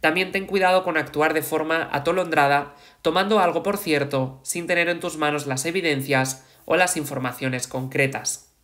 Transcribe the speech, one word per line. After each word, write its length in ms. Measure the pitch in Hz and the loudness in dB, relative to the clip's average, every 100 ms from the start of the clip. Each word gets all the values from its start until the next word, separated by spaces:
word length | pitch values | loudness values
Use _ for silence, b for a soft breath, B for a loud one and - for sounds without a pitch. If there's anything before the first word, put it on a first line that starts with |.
También 320 | 160 170 185 | 2 2 -2
ten 120 | 196 190 | -4 -2
cuidado 380 | 190 185 185 | 2 4 4
con 140 | 180 160 | 4 -2
actuar 360 | 135 147 156 | -2 0 2
de 80 | 156 | 2
forma 460 | 147 156 156 165 - | 0 -2 0 -2 0
atolondrada, 800 | 143 139 180 170 160 143 143 139 B B B | -2 0 0 0 2 4 4 0 B B B
tomando 380 | 170 170 196 220 | -2 0 2 4
algo 240 | 180 165 | 4 2
por 140 | 175 202 | -2 -4
cierto, 640 | - 147 139 139 131 - | 0 0 0 -2 -2 -6
sin 240 | - 170 170 | -8 -6 -2
tener 220 | 175 170 | 0 2
en 100 | 170 | 0
tus 160 | 175 160 | -4 -2
manos 320 | 151 147 143 | 0 0 -2
las 180 | 131 151 | -4 -2
evidencias 800 | 175 170 139 135 135 131 - B B - | -2 0 -2 0 0 0 -4 B B -2
o 100 | 165 | 2
las 220 | 180 165 | 2 0
informaciones 720 | 139 135 127 120 131 127 - | -4 -6 -6 -4 -4 -4 -6
concretas. 840 | 131 131 135 135 127 - - _ _ | -6 -6 0 0 -2 -6 -8 _ _